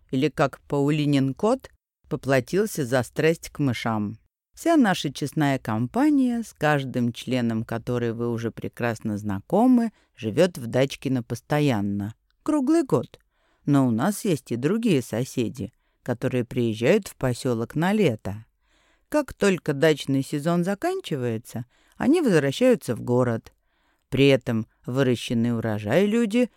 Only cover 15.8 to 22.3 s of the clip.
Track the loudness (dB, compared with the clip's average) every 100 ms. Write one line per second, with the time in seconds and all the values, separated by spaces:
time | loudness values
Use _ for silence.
15.8 | _ _ -8 -4 -2 -2 -2 -2 -2 0
16.8 | 2 2 0 -4 -4 -2 -2 -2 -4 -2
17.8 | 0 2 2 0 -6 -10 -14 _ _ _
18.8 | _ _ _ -2 -2 0 0 0 -2 2
19.8 | 2 2 0 -2 -2 -4 0 0 0 -2
20.8 | -4 -4 -6 -6 -4 -6 -8 -12 -12 _
21.8 | _ -2 2 2 4